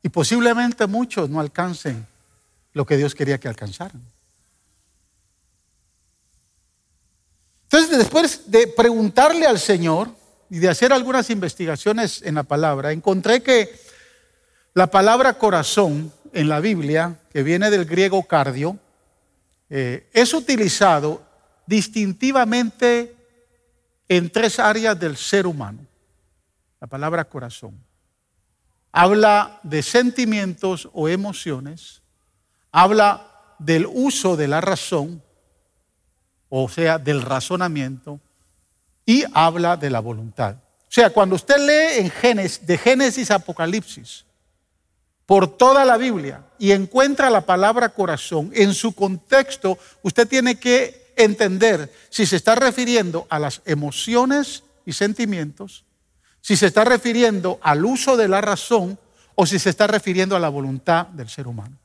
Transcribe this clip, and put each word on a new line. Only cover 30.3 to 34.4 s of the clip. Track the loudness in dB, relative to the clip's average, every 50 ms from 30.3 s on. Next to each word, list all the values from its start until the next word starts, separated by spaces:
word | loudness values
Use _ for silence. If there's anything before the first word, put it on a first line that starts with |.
| -2 -2 -4 -6 -8 -6 -4 -4 -4 -4 -8 -14 _
o | -6 -4 -2
emociones, | -2 -2 -4 -6 -10 -10 -8 -8 -8 -8 -10 -14 -16 -18 -20 -20 -20 _ _ _ _ _ _ _ _ _ _ _ _ _ _ _
habla | 2 4 4 4 4 4 4 2 2 -2 -8 -20 _ _ _ _ _ _
del | -4 0 0 0 0
uso | -2 -4 -4 -2 -2 -2 -2 -2 -2 0
de | 0